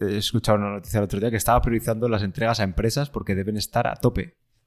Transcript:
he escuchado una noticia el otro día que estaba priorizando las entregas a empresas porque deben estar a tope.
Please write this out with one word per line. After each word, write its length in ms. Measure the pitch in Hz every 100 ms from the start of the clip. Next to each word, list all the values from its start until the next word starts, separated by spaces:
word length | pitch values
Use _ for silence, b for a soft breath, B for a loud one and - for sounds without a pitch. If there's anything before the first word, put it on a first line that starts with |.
he 160 | 101 104
escuchado 400 | - 113 - 104
una 140 | 101
noticia 280 | 101 - 110
el 60 |
otro 160 | 101 98
día 100 | 117
que 60 | 110
estaba 240 | - 120
priorizando 480 | 117 113 117 110 120
las 140 | 107
entregas 380 | 101 - 113 110
a 40 |
empresas 460 | 98 90 110 143 143
porque 240 | - 95
deben 240 | 95 98 107
estar 280 | - - -
a 100 | -
tope. 420 | 123 - - _ _ _